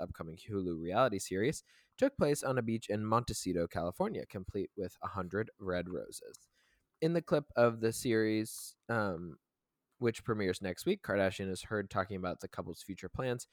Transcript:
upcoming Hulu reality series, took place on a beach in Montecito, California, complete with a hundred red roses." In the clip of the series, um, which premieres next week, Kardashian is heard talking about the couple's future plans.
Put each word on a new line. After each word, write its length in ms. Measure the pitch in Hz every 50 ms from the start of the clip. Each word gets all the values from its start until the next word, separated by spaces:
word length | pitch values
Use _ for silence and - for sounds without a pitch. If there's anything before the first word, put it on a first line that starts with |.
upcoming 380 | 87 92 90 - 85 80 78 - - -
Hulu 320 | 104 98 92 90 85 80
reality 380 | 85 85 92 117 131 123 104 95
series, 440 | - - 92 95 110 143 165 - - _ _ _ _ _ _ -
took 180 | 254 277 -
place 260 | - 185 147 147 - -
on 140 | 135 131
a 60 | 127 117
beach 240 | 113 113 117 - -
in 160 | 104 107 107
Montecito, 600 | 107 113 120 120 - 104 - - 92 85 85 85
California, 580 | - - 87 82 90 - - 185 220 170 90 -
complete 460 | - - 98 92 - - 101 92 - _
with 220 | 101 92 90 - _ -
a 60 | 95
hundred 420 | - 98 90 87 92 104 110 - - -
red 320 | 101 92 90 90 87 87
roses." 580 | 90 71 50 - - - - - - - - _ _ _ _ _ _ _ _ _ _ _ 160
In 100 | 165 170
the 80 | 170
clip 240 | 160 - 175 147 143 - -
of 240 | 120 120 117 113 113
the 120 | 110 113 113
series, 800 | - - 127 113 110 110 110 110 110 110 - - - - - - _ _ -
um, 480 | 117 113 104 98 87 80 87 85 73 - _ _ _ _ _ _ _ _ _ _ _ -
which 260 | 123 117 110 - -
premieres 380 | - 110 107 101 92 92 - 98
next 240 | 92 90 - -
week, 160 | 170 208 - -
Kardashian 480 | - 98 101 95 95 98 - 98 95
is 140 | 92 - -
heard 260 | - 110 104 101 -
talking 260 | - 104 92 - 101
about 240 | 92 90 90 85 -
the 80 | - -
couple's 340 | - - 87 82 82 - -
future 280 | - 92 - 92 90
plans. 380 | - - 131 127 123 123 - -